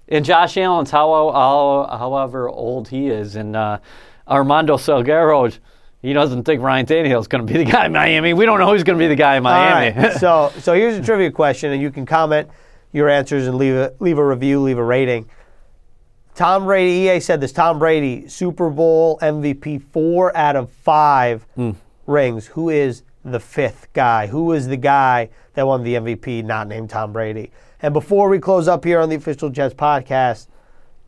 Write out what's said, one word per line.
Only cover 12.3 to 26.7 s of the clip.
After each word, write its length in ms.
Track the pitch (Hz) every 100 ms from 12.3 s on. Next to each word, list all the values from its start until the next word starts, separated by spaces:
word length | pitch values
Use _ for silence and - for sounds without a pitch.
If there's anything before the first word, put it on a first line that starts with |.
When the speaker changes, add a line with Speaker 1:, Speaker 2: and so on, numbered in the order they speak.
| 151 151 - - - _
Speaker 2:
your 160 | 147 147
answers 380 | 143 135 143 127
and 100 | 127
leave 180 | 135 131
a, 160 | 131 -
leave 180 | 180 151
a 80 | 143
review, 360 | 123 135 139
leave 160 | 135 120
a 60 |
rating. 460 | 117 127 127 117 107 - - - - - - - _ _ - -
Tom 300 | 175 190 190
Brady, 260 | 190 180 180 190
E 40 |
A 100 | 180
said 180 | - 156
this, 100 | 131
Tom 260 | - 165 151
Brady, 480 | 160 156 139 120 -
Super 420 | - 180 175 170
Bowl 480 | 143 165 160 165 151
M 200 | 156 151
V 120 | 147
P, 240 | 139 156 139
four 560 | - 160 165 175 185 165
out 200 | 147 139
of 140 | 127
five 760 | - - 156 147 135 123 113 - -
Speaker 1:
Hmm. 160 | 117 90 _ _ -
Speaker 2:
rings. 420 | 147 131 113 110
Who 220 | 160 165
is 340 | 151 135 117 _ _
the 160 | 127 123
fifth 480 | - - 123 - -
guy? 340 | 147 123 113 104
Who 240 | 143 165
is 160 | 156 127
the 100 | 135
guy 520 | 139 139 131 123 113 - -
that 120 | - 135
won 180 | 131
the 120 | 117 120
M 100 | 113
V 100 | 113
P 260 | 131 117
not 260 | 110 110
named 220 | 107